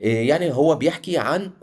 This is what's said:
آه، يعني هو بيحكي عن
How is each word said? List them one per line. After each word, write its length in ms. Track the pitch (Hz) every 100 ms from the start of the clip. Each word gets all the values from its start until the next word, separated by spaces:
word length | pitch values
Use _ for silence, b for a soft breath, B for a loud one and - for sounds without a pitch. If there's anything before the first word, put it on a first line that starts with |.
آه، 40 | 110
يعني 460 | 113 123 160 170
هو 220 | 127 160
بيحكي 440 | 147 147 - - 165
عن 320 | 113 175 196 -